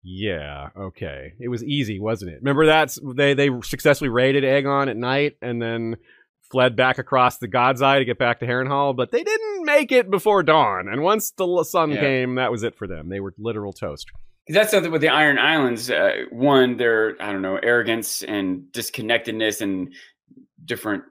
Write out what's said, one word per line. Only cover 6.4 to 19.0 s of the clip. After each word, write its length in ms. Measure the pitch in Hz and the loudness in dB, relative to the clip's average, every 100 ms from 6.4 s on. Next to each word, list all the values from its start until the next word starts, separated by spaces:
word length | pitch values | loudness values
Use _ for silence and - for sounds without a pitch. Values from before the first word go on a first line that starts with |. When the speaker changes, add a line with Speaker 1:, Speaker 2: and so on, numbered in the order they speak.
| _ | _
Speaker 1:
fled 240 | 127 127 110 | 2 2 4
back 220 | 127 131 | 0 0
across 400 | 123 135 123 - | 0 2 2 2
the 100 | 117 | -4
God's 360 | 127 123 127 | 2 2 2
Eye 160 | 135 139 | 2 2
to 60 | 123 | 2
get 120 | 117 | 0
back 220 | 123 117 | 0 0
to 80 | 120 | -2
Harrenhal, 480 | 123 131 139 143 127 | -2 -2 0 0 0
but 160 | 120 | -2
they 120 | 233 | -2
didn't 400 | 349 440 440 403 | -2 -4 -4 -6
make 280 | 311 294 269 | 2 2 4
it 180 | 262 190 | 2 2
before 320 | 190 214 202 | 0 2 2
dawn. 460 | 151 160 120 95 92 | 6 4 4 0 -4
And 120 | 113 | -2
once 260 | 160 214 - | 0 0 -2
the 160 | - 185 | -4 -2
l-, 180 | 180 | 0
sun 280 | 160 185 156 | 0 0 0
Speaker 2:
Yeah. 80 | 143 | 0
Speaker 1:
came, 340 | 139 131 127 127 | 0 0 -2 -2
that 140 | 127 | -2
was 120 | 117 | -2
it 120 | 110 - | -6 -8
for 120 | 98 | -10
them. 220 | 82 78 | -10 -8
They 100 | 98 | -8
were 160 | 98 92 | -10 -8
literal 360 | 107 107 101 | -8 -6 -8
toast. 340 | 95 95 73 - - - _ _ | -10 -10 -10 -14 -18 -20 _ _
Speaker 2:
That's 240 | 156 214 | 2 4
something 200 | 208 170 | 2 2
with 100 | 160 | 0
the 80 | 156 | 2
Iron 280 | 143 151 135 | 4 4 4
Islands. 540 | 135 160 131 117 120 | 2 2 2 -2 -2
Uh, 320 | 90 95 55 - | 2 2 0 -6
one, 460 | 117 135 135 127 120 | 0 4 6 4 4
their, 380 | 120 113 110 - | 2 2 0 -2
I 100 | 104 | -8
don't 120 | 98 | -4
know, 140 | 95 95 | -4 -2
arrogance 640 | 113 120 110 113 107 - | 2 2 2 -2 -4 -8
and 400 | - 104 95 90 - | -6 -4 -2 -4 -8
disconnectedness 880 | 117 113 - | -10 -8 -8